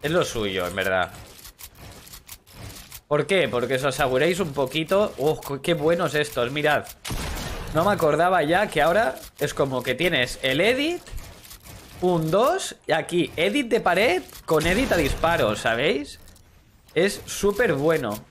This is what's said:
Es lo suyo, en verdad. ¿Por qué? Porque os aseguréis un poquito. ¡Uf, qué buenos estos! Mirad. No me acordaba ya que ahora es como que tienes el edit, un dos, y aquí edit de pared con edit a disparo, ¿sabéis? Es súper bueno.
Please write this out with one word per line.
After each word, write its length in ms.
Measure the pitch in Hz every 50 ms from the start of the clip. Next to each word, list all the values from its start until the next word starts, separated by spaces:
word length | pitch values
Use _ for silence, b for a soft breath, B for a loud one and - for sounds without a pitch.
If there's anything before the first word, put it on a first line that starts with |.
Es 80 | - 147
lo 160 | 165 180 147
suyo, 420 | 127 - 120 107 101 92 92 90 87
en 80 | 87
verdad. 360 | 98 92 95 95 92 87 - - - - - - - - - - _ - - - - - - - - - - - - _ - - - _ - - - - - - - - - - - _ _
¿Por 200 | 147 147 143 143
qué? 200 | 196 190 156 123
Porque 280 | 110 123 120 117 135
os 80 | 123 131
aseguréis 540 | 143 127 - 147 131 131 131 143 170 180 165
un 140 | 196 143 135
poquito. 600 | 139 139 127 - 160 160 156 190 196 214 - - -
¡Uf, 220 | 131 151 156 151 - - 139 135
qué 140 | - - 170
buenos 400 | 156 143 160 170 175 185 151 123
estos! 360 | 151 147 147 - 127 120 120
Mirad. 360 | 139 151 147 151 147 123 95 - - - _ - - - - - - - - - - - - - -
No 100 | 156 170
me 60 | 202
acordaba 500 | 208 175 165 151 147 151 170 180 190 180
ya 260 | 151 147 170 185 214 -
que 140 | - 156
ahora 340 | 143 160 175 208 233 135 127 - - - _ -
es 140 | 143 143 -
como 280 | - 151 139 131 127
que 120 | 123 139 127
tienes 460 | 131 165 180 170 139 120 120 - -
el 180 | - 131 131 143
edit, 420 | 180 220 254 262 285 320 349 349 - - - - - - - - - - - - - - - - - - - -
un 280 | 180 180 180 165 160 160
dos, 460 | 160 196 240 285 349 381 - - - - _
y 60 | -
aquí 400 | - 165 147 - 165 180 156 - - 147
edit 320 | 165 196 208 285 277 226
de 100 | 226 226
pared 440 | 165 185 175 175 214 262 359 370 - - - - -
con 200 | - 165 156 151
edit 260 | 170 185 214 269 -
a 60 | - 175
disparo, 580 | 147 135 - - - 160 170 165 135 107 107
¿sabéis? 640 | 101 - 120 113 117 139 160 240 294 294 - - - - - - - - - _ - _ - _ _ _ - -
Es 260 | 151 175 202 202 - -
súper 480 | - - - - 202 202 202 247 214 143
bueno. 520 | 135 143 160 165 156 135 110 104 113 - _